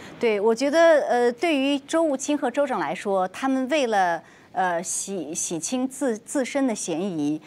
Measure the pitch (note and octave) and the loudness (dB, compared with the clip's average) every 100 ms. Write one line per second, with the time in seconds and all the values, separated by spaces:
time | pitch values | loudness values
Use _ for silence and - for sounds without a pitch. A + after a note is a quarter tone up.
0 | - - A#3 G#3 G#3+ A3+ C#4 D#4+ E4 D4+ | -18 -2 0 2 2 2 2 6 6 6
1 | F3 A#3+ A#3+ A#3+ F4 C#4+ C4+ C#4+ - E4 | 4 2 2 2 0 2 2 -2 -2 0
2 | E4 C4+ - D4 C4+ C#4+ C#4+ A3 D3 E3+ | 0 0 -2 -2 0 0 -2 -2 -2 -4
3 | G#3+ G3 F#3 - C4+ C4 B3+ D4+ A#3+ G3+ | 0 0 0 -2 -2 0 0 0 2 2
4 | F3+ E3 - - - - F#3 E3+ F3+ - | 2 0 -6 -20 -8 -2 0 -2 -4 -6
5 | - G3 C#3+ F3 - E3+ - B3+ C4 - | -6 -8 -6 -6 -6 -6 -4 -4 -4 -2
6 | C#4 G#3+ - D4 A#3+ C#4+ C4+ G#3 - E3 | -4 -4 -4 -4 -2 0 0 -2 -4 -4
7 | G3+ E3 D3 D3+ | -2 -2 -4 -4